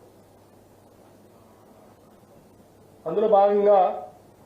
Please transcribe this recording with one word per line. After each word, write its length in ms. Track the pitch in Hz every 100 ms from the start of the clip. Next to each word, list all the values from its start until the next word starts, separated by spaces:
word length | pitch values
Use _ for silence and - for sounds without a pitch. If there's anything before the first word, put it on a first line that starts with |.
| _ _ _ _ _ _ _ _ _ _ _ _ _ _ _ _ _ _ _ _ _ _ _ _ _ _ _ _ _ _ 160
అందులో 200 | 190 220 202
భాగంగా 400 | 202 202 202 202 185 - - - _ _